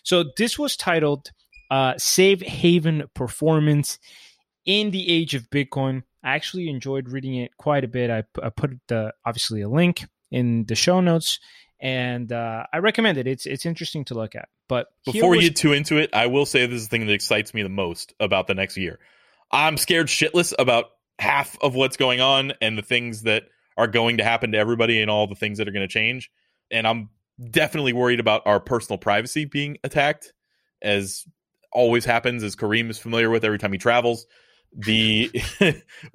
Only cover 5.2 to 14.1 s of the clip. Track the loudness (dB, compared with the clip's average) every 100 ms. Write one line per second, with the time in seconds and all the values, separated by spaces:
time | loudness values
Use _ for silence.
5.2 | 2 -4 -2 -4 -2 -2 -2 -4 -8 _
6.2 | -4 -4 -4 -6 -6 -6 -6 -6 -6 -8
7.2 | -6 -6 -8 -6 -2 0 0 -2 -2 -2
8.2 | -6 -8 -10 -6 -8 -8 -6 -4 -4 -6
9.2 | -8 -6 -6 -4 -2 2 2 0 -8 _
10.2 | _ -2 0 0 -2 0 2 4 4 2
11.2 | 0 -6 -10 -20 _ _ -6 -4 -4 -4
12.2 | -6 -6 -6 -6 -6 -2 0 2 0 0
13.2 | -2 -4 -6 -6 -6 -6 -8 -8 -8